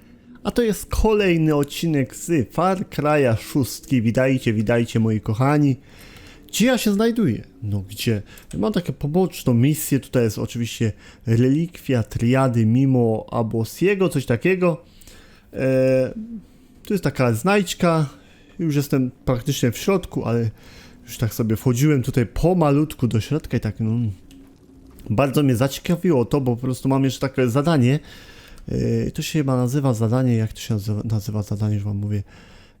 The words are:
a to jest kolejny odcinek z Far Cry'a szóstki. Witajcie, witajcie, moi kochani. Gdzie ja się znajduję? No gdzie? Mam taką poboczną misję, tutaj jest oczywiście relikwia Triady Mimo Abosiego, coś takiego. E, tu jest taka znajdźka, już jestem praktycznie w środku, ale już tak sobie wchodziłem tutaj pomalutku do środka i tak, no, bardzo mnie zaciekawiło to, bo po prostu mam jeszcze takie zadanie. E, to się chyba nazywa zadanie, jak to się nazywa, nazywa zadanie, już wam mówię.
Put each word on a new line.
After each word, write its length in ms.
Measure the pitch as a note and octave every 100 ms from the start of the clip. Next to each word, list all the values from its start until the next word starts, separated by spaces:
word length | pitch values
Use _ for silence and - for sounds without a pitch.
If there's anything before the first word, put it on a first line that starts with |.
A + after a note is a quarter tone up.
| - - - -
a 60 | -
to 120 | -
jest 240 | A#3 F#3 -
kolejny 680 | - A3 G#3+ G3 E3 D#3
odcinek 640 | D3 C#3+ - E3+ D3+ C3 -
z 360 | - E3 G#2
Far 260 | - F3+ F#3+
Cry'a 580 | G3+ - C#3+ D3+ C3 A2
szóstki. 680 | - D3+ B2 - - C3
Witajcie, 500 | A2+ A2+ C3 C3 B2+
witajcie, 480 | G#2+ G#2+ A#2 A#2+ A#2
moi 200 | A2 A2
kochani. 560 | - G#2+ C3 D3 C#3+ B2 - - - - - - -
Gdzie 180 | - A#3
ja 120 | B3+
się 140 | -
znajduję? 520 | G3+ A#3 A#3 F#3+ G#2+ - -
No 180 | G#2 G2+ F#2+
gdzie? 340 | G#2 - G#2+ - - -
Mam 180 | D#3 G#3
taką 200 | G3+ F3
poboczną 600 | C3 C#3+ E3 F#3 - -
misję, 460 | A#2+ C3 D3+ - C3+
tutaj 220 | - C3
jest 160 | A#2 G#2
oczywiście 540 | A2+ A#2 A#2 - A2+ - - - -
relikwia 760 | A2+ B2+ C#3+ E3+ - - B2+
Triady 640 | G#2+ - A#2 C3 C3+ A#2+ A2
Mimo 600 | A#2+ C3+ B2+ A#2 A2 -
Abosiego, 800 | A#2 A2+ A2+ A2+ - F3 G3+ F#3
coś 180 | C#3+ -
takiego. 580 | A#2 E3+ F#3 F3+ D#3+ - - - - - - -
E, 640 | - C3 C3 C3 C3 B2+ A3+ A3 A3+ - - - - -
tu 80 |
jest 100 | G3+
taka 280 | D3 - B2
znajdźka, 760 | A2 F3+ G#3 F#3 - F3 D#3+ C#3+ - - - - -
już 180 | E3+ C#3+
jestem 340 | C#3 C#3 B2+ -
praktycznie 480 | - B2 A#2 C3+ B2+
w 60 | -
środku, 460 | - F#3+ - -
ale 260 | A2+ A#2 A2+ - - - - -
już 140 | - -
tak 160 | A#2
sobie 220 | - A2+ A2
wchodziłem 460 | - A#2+ D3+ D3
tutaj 240 | A#2 - A#2
pomalutku 800 | - D#3+ F#3 D3+ C#3+ D3+ - A#2+
do 140 | A2
środka 360 | - D3+ - A#2+
i 40 |
tak, 200 | G#2+ F#2+
no, 300 | A2 A#2 A#2 F#2+ - - - - - - - - -
bardzo 320 | G#2+ C#3 D3
mnie 140 | C#3+ A#2
zaciekawiło 680 | C3+ - - E3+ F#3 C#3+
to, 160 | A#2 D3
bo 160 | B2+ A#2
po 60 |
prostu 260 | C3 B2 C3+
mam 160 | C3+
jeszcze 160 | C3+ -
takie 280 | C#3 C3+ B2+
zadanie. 500 | A#2+ D3 D#3+ A#2+ D3 - - - - - - -
E, 420 | B2+ A#2+ A#2 A#2
to 120 | -
się 160 | D#3 D#3
chyba 180 | C3+ B2+
nazywa 380 | B2 C#3+ C#3
zadanie, 420 | A2 A2+ B2 C3 A#2
jak 160 | A2
to 80 | -
się 140 | -
nazywa, 280 | G#2+ G2+ G#2+
nazywa 380 | A2+ A2 G2 G#2+
zadanie, 320 | G#2 G#2 G#2+
już 100 | G#2
wam 120 | G2+ G2+
mówię. 260 | G#2 G#2 G2+ - - - - _